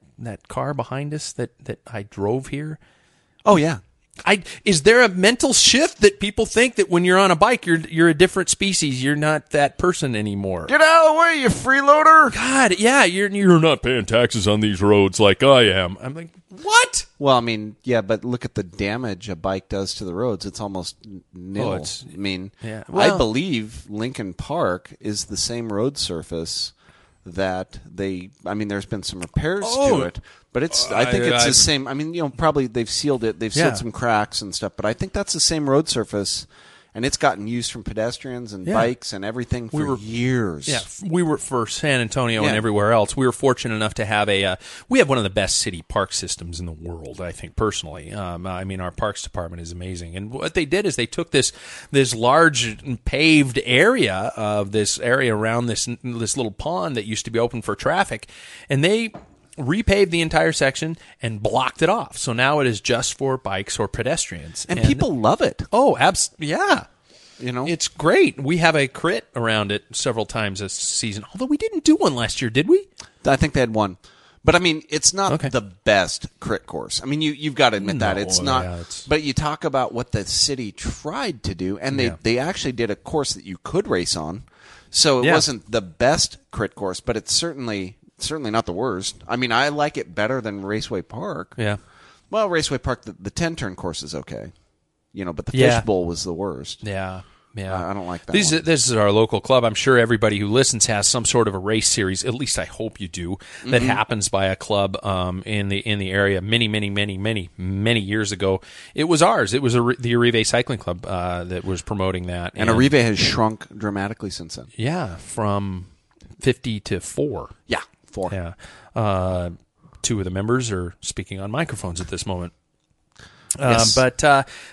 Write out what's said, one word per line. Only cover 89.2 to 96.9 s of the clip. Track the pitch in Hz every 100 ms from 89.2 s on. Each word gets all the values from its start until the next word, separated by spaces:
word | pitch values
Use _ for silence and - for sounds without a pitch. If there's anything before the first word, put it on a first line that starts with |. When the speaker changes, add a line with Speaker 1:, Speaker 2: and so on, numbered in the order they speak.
| -
Speaker 2:
I | 120
mean, | 127
I | 117 143
like | 147 147 143
it | -
better | 87 107 131
than | 110 101
Raceway | 98 107 - 104
Park. | - 113 202 160 92 -
Speaker 1:
Yeah. | 110 104 - _ - _ _
Speaker 2:
Well, | 214 208
Raceway | 170 151 139
Park, | - 123
the, | - -
the | 98
ten | - 170 160
turn | 113 90
course | 92 80
is | 73
okay. | 80 - 53 60 - _ _ _ _ _
You | 98
know, | 92
but | 78 -
the | 131
Speaker 1:
Yeah. | 123 117
Speaker 2:
Fishbowl | 110 95
was | 85 85
the | 92
worst. | 82 98 67 71 -
Speaker 1:
Yeah. | 107